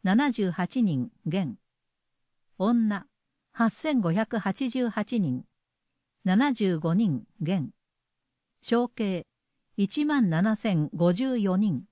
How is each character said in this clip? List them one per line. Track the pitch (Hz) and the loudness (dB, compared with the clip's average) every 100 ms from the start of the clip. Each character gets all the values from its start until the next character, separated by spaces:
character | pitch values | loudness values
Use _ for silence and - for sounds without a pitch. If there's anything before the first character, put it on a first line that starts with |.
七 | 185 214 285 | 2 2 2
十 | 226 190 | 0 -2
八 | 170 175 | -2 -4
人 | 262 214 135 120 _ 160 | 0 0 0 -4 _ -4
減。 | 185 156 101 _ _ _ _ _ _ _ _ _ - | -2 -4 -8 _ _ _ _ _ _ _ _ _ -4
女、 | 196 240 220 202 - _ _ _ _ | 0 2 2 -2 -8 _ _ _ _
八 | - 226 | 0 0
千 | - 311 269 | 0 -2 0
五 | 175 | 2
百 | 175 226 226 | 0 -2 -2
八 | 196 | -4
十 | - 262 254 240 | -2 -4 -2 -2
八 | 214 | -4
人。 | 208 233 165 127 - _ _ _ _ _ _ _ | -4 -2 0 -2 -8 _ _ _ _ _ _ _
七 | 185 190 285 | 0 2 2
十 | 240 196 165 | 2 0 0
五 | 165 | 0
人 | 175 220 131 - _ | 2 2 0 -6 _
減。 | 147 190 131 _ _ _ _ _ _ _ _ _ | -2 -2 -4 _ _ _ _ _ _ _ _ _
小 | - 233 240 | -2 0 0
計、 | - 208 180 - _ _ _ _ - | -4 -4 -4 -8 _ _ _ _ -2
一 | 196 - 294 | -2 0 0
万 | 294 202 | 2 2
七 | 160 208 214 | 2 0 0
千 | 220 170 151 | 0 0 -2
五 | 156 175 | 0 0
十 | 180 262 247 | 2 -2 0
四 | 196 185 | 0 2
人。 | 214 131 - | 0 -2 -6